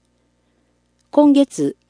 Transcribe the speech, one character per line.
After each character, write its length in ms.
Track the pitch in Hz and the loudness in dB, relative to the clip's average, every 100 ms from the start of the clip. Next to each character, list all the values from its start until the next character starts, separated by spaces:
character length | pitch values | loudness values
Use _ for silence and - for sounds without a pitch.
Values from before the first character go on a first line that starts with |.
| _ _ _ _ _ _ _ _ _ _ _ | _ _ _ _ _ _ _ _ _ _ _
今 220 | - 294 | 0 2
月、 440 | 277 277 - 143 - | 2 -2 -4 -8 -8